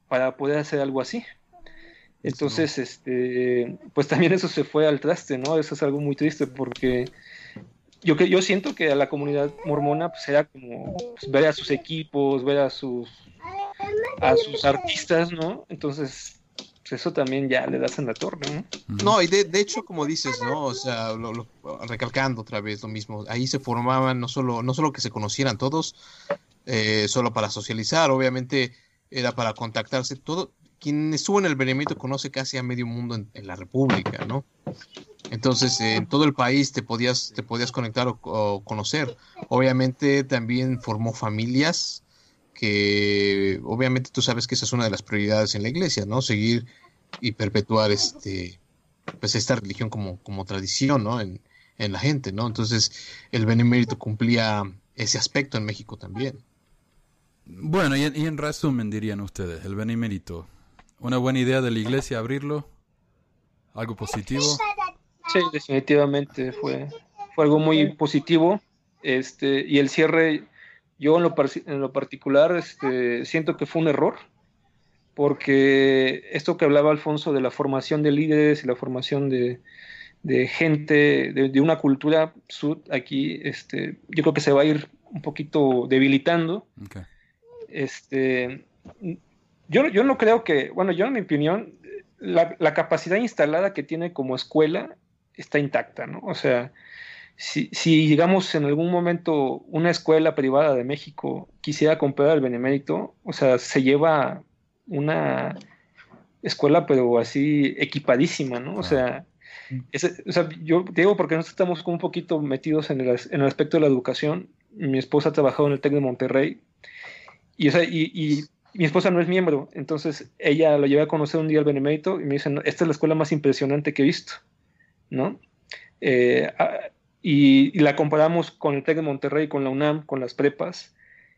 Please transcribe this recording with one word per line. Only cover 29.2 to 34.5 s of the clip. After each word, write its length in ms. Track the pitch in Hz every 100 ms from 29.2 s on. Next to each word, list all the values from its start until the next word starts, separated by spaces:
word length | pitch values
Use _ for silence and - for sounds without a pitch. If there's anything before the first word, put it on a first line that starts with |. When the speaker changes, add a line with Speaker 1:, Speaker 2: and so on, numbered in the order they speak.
| 123
Speaker 3:
para 220 | 120 113
contactarse, 640 | 107 117 110 107 131 127 135
todo, 360 | - 165 180 _ _ _
quien 340 | 147 147 156
estuvo 260 | 151 - 202
en 60 | 185
el 100 | 139
Benemérito 420 | 131 131 151 -
conoce 320 | 127 135 139
casi 280 | 131 135 135
a 60 |
medio 220 | 123 123 120
mundo 300 | 117 120 113
en, 120 | 104
en 140 | - 98
la 80 | 90
República, 680 | 92 127 135 95 92 - 101
¿no? 160 | 131 -